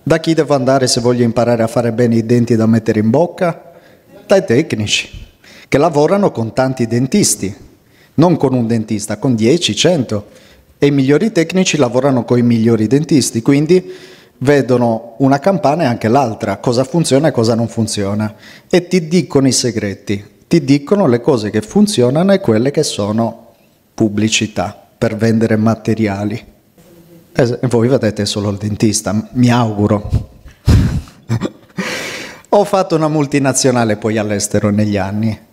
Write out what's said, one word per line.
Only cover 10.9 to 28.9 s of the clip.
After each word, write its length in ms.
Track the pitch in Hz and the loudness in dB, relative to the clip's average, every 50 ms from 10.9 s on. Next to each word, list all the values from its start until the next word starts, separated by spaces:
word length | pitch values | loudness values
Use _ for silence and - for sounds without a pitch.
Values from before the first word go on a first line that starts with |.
migliori 400 | 143 139 135 131 147 160 202 226 | 2 2 2 2 2 2 0 0
tecnici 460 | 220 170 160 165 175 185 185 - - | 0 -2 -2 0 0 -2 0 0 2
lavorano 460 | 131 135 120 110 127 127 143 131 123 113 | 2 0 2 2 0 2 2 0 0 0
con 140 | - 127 | 0 0
i 60 | 123 120 | 2 4
migliori 440 | 120 117 113 110 117 117 107 110 | 2 2 2 2 2 2 2 2
dentisti, 540 | 104 131 143 156 - 170 135 113 - - 113 113 | 2 2 0 2 2 2 2 2 0 -4 -2 0
quindi 480 | - 139 143 151 151 185 185 175 - - - - - - - - _ _ _ | 2 2 2 2 2 2 2 0 -4 -18 -18 -20 -20 -20 -20 -20 _ _ _
vedono 760 | 127 135 147 139 127 117 127 120 123 117 113 110 - - - - | 0 2 2 2 2 2 0 2 2 0 -2 -4 -6 -14 -4 0
una 200 | 139 131 139 139 | 2 2 2 2
campana 440 | - 196 196 - - 135 147 170 170 | 0 0 -2 0 0 0 0 0 0
e 20 | |
anche 220 | 123 117 - - | -2 -2 0 0
l'altra, 500 | 107 113 139 139 117 104 - - 98 98 | 2 2 2 2 0 -4 -6 -6 -6 -6
cosa 260 | - - 131 120 120 135 | -4 -2 -2 0 0 -2
funziona 460 | - - 170 160 - - 135 156 156 | -2 -2 -2 0 2 2 2 2 2
e 20 | |
cosa 240 | - 123 113 110 117 | 0 2 0 2 2
non 120 | 113 117 | 0 -2
funziona, 680 | 110 - 117 110 107 - 104 101 98 104 104 107 104 104 - - - - - _ _ | -4 -2 -4 -4 -4 -4 -6 -4 -4 -2 -4 -4 -6 -8 -14 -20 -20 -20 -20 _ _
e 180 | - 180 175 | 0 0 0
ti 200 | 180 180 185 165 | 0 -2 -2 -2
dicono 400 | 156 170 185 139 - - 143 135 | 0 0 0 0 2 0 2 2
i 40 | 131 | 2
segreti, 720 | 117 - - 123 107 110 104 101 95 - - - 104 98 98 - _ _ _ | 0 0 -2 -4 -4 -4 -6 -6 -8 -10 -6 -6 -6 -6 -8 -16 _ _ _
ti 160 | _ - 170 143 | _ 0 0 2
dicono 440 | 127 139 143 143 - 208 202 196 | 2 0 0 2 0 0 2 2
le 140 | 143 120 - | 2 2 0
cose 280 | - - 143 113 104 104 | 2 0 0 0 -2 -2
che 120 | 95 107 | -4 -4
funzionano 720 | 107 - - 196 208 202 - - 120 123 135 156 180 196 202 | -4 0 2 2 2 2 2 2 2 2 2 2 2 2 2
e 60 | 185 | 2
quelle 320 | - - 110 107 127 139 | 2 0 0 2 0 0
che 120 | 143 - 151 | 0 -2 -2
sono 680 | - - - 104 101 107 113 113 113 - - - - _ _ _ _ _ _ _ _ _ | -2 -4 -6 -4 -2 -2 -2 -2 -4 -6 -12 -20 -20 _ _ _ _ _ _ _ _ _
pubblicità 840 | - 113 107 101 101 107 110 - - 110 101 - - 87 90 - - - _ _ | -2 -2 0 0 0 -2 0 0 -2 -4 -4 -4 -6 -6 -6 -8 -16 -20 _ _
per 180 | _ 120 113 110 | _ -4 -4 -2
vendere 400 | 107 113 113 110 113 113 110 110 | 0 0 0 2 2 2 0 0
materiali. 1000 | 110 110 113 110 - - - 110 - 113 101 98 98 104 104 104 - - - _ _ _ _ _ - _ - - - - _ - - _ _ _ | 2 2 0 0 0 -2 -4 -2 0 -2 -2 -2 -4 -6 -6 -8 -8 -14 -18 _ _ _ _ _ -20 _ -20 -20 -20 -20 _ -20 -20 _ _ _
E 80 | - 123 | 0 0
s-, 140 | 117 123 - | 0 0 -4
e 60 | - | -2
voi 200 | 123 120 117 113 | 0 2 2 2
vedete 380 | 123 139 123 117 107 101 104 101 | 2 2 0 0 -2 -2 -2 -4
solo 240 | 101 - 107 101 104 | -4 -4 -4 -4 -4
il 80 | 101 | -4
dentista, 560 | 98 104 104 104 - - 107 | -4 -6 -6 -2 0 0 0